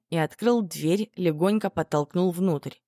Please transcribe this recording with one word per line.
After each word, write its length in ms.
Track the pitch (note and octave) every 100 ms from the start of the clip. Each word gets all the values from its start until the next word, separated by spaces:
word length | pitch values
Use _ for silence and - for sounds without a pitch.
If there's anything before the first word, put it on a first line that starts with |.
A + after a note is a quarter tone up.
| -
и 60 | E3+
открыл 440 | D#3 - A3+ A#3+
дверь, 480 | F#3+ D3+ D3+ F#3+ G#3+ -
легонько 540 | F3+ D3+ F#3 G#3+ G3+
подтолкнул 600 | - D#3 D3+ D3 F3 F#3
внутрь. 440 | F3 F#3 D3 - -